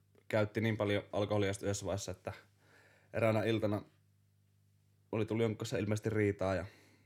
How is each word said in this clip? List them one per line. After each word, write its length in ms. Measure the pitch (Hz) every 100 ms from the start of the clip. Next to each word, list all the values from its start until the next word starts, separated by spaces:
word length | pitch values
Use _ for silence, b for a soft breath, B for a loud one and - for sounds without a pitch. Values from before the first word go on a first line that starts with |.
| _ _ _
käytti 340 | 110 107 113
niin 160 | 113 107
paljon 260 | 104 101 -
alkoholia 400 | 98 101 104 98
sit 100 | 101
yhdessä 220 | 98 101 95
vaiheessa, 260 | 98 -
että 220 | 95 - - - _ b b b b b
eräänä 300 | 110 110 110
iltana 380 | 104 110 107 101 - _ _ _ _ _ _ _ _ _ _ _ _
oli 140 | 110 107
tullut 160 | 110
jonkun 140 | 113 107
kanssa 200 | 113 95
ilmeisesti 320 | 104 107 113
riitaa 460 | 107 104 98 95 92
ja 100 | 95 B B B